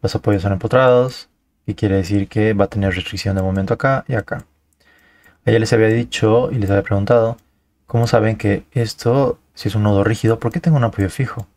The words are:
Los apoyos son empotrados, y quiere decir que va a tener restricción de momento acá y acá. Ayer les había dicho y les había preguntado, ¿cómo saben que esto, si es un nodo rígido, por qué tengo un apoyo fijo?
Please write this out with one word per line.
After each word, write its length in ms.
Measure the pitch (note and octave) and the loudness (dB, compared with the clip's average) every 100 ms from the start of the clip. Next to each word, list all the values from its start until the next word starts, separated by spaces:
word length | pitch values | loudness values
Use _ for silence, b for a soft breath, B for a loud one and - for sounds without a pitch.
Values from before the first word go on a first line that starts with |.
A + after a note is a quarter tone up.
Los 100 | - | -4
apoyos 300 | - - G2+ | -2 0 0
son 80 | G2 | 0
empotrados, 760 | F#2+ G#2+ B2+ C3 B2 B2+ - - _ _ _ - | -2 0 2 4 4 2 -4 -20 _ _ _ -10
y 80 | |
quiere 220 | G#2 G#2+ F#2+ | -4 0 0
decir 320 | F2+ G2+ G2 | 0 -2 -2
que 260 | - G#2+ | -2 0
va 120 | G#2 G2 | 2 0
a 40 | |
tener 240 | G#2 G2 | 0 -2
restricción 420 | F#2 - F#2 - G2 | -2 -6 -6 -4 -2
de 60 | |
momento 320 | F#2+ F#2+ F#2+ | 0 -2 -2
acá 320 | A#2 C3+ C3+ - | -2 0 -2 -2
y 60 | |
acá. 320 | A#2+ - - - _ _ _ b b b b b b | -6 -6 -12 -12 _ _ _ b b b b b b
Ayer 160 | - A2+ | 0 0
les 140 | A2 | 2
había 140 | A#2 A2 | 2 2
dicho 640 | A2+ A#2+ - A2 A2+ B2+ | 2 -2 -2 2 2 0
y 80 | B2+ | -4
les 100 | G2 | 0
había 140 | G2 | 0
preguntado, 540 | G2 G2+ G2+ A#2+ A2+ A#2 _ _ _ _ _ | 0 -2 2 2 2 -4 _ _ _ _ _
¿cómo 180 | A#2 A#2 | -2 2
saben 320 | A#2 A2 A2 | 2 2 0
que 300 | G#2 G2+ - | 0 -2 -4
esto, 680 | - A2+ - A#2+ B2+ C3 - _ - | -4 -4 -2 0 2 0 -2 _ -8
si 140 | - | -4
es 40 | |
un 80 | G#2 | 0
nodo 220 | G#2 G2+ | 2 2
rígido, 340 | G2+ A2 A2+ A2+ | 2 2 0 0
por 140 | A#2+ | -2
qué 80 | F3 | -2
tengo 180 | E3 D3+ | 2 2
un 60 | |
apoyo 260 | A#2 - G2 | 2 0 -4
fijo? 380 | - B2+ - G#2 | -2 -6 -6 -14